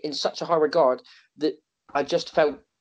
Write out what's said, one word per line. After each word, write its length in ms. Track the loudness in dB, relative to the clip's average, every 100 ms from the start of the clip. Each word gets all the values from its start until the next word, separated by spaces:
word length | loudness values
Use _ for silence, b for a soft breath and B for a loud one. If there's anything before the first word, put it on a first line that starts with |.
| -2
in 80 |
such 280 | -4 -6 -4
a 40 | -2
high 100 | 0
regard, 460 | 2 4 2 2 b b b -4
that 180 | -4 -4 _ _ _
I 100 | -4
just 300 | -2 -4 -2
felt 260 | 0 0 -2 _ _